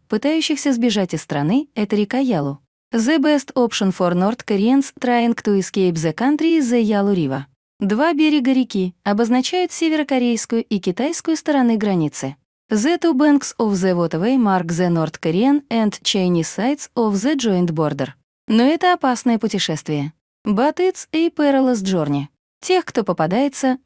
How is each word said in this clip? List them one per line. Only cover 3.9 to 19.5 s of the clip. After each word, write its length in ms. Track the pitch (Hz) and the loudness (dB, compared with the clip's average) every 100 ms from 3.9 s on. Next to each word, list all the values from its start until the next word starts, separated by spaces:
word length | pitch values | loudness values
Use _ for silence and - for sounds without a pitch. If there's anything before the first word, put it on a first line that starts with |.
for 220 | - 180 | 0 0
North 320 | 180 190 240 - | 2 0 -2 -2
Koreans 480 | 202 220 269 277 - | 0 2 2 0 -4
trying 320 | 247 240 233 | 0 2 0
to 240 | 233 - 202 | 0 0 0
escape 380 | 180 - 185 165 | 0 0 0 0
the 180 | 160 | -2
country 460 | 156 247 294 320 330 | 0 0 2 2 2
is 120 | 247 | 2
the 80 | 240 | 2
Yalu 360 | 214 208 202 190 | 2 2 2 0
River. 300 | 143 135 139 _ _ - | 0 -4 -8 _ _ -6
Два 340 | 196 214 320 | -2 0 0
берега 400 | 302 311 302 254 | 2 2 2 2
реки 400 | 262 240 196 185 - | 2 0 -2 -4 -4
обозначают 680 | 202 208 233 247 254 370 359 | -2 0 2 0 0 -2 -2
северокорейскую 920 | - 330 311 294 262 247 233 - 233 | -2 0 0 0 0 0 -2 -2 -4
и 140 | - 202 | -2 -4
китайскую 580 | 190 175 277 330 - 320 | -2 -2 -4 -4 -4 -4
стороны 400 | - 285 240 226 | 0 2 2 2
границы. 600 | 208 185 151 - 135 139 _ _ - | 0 0 0 -4 -8 -10 _ _ -4
The 300 | 220 254 349 | 0 0 0
two 160 | 339 262 | 0 2
banks 400 | 302 285 - - | 4 4 0 -4
of 140 | 226 | -2
the 240 | 196 190 175 | 0 0 2
waterway 420 | 165 165 208 262 | 0 0 0 2
mark 300 | 214 190 170 | 2 2 0
the 220 | 170 180 | 0 0
North 300 | 170 160 - | 2 -2 -4
Korean 440 | 160 175 254 294 - | -2 0 2 2 0
and 300 | 226 214 - | -2 -2 -2
Chinese 460 | - 202 180 175 160 - | -4 0 2 0 -2 -2
sides 360 | 233 294 - - | -4 -4 -6 -2
of 180 | 220 | 0
the 220 | 196 240 302 | 0 0 0
joint 360 | 233 185 175 | 0 0 0
border. 380 | 160 151 143 131 - _ _ - | 0 -2 -2 -6 -10 _ _ 0
Но 160 | 220 | 2
это 300 | 254 330 359 | 4 2 2
опасное 460 | 349 277 240 254 226 | 2 0 0 0 0
путешествие. 720 | 220 | 0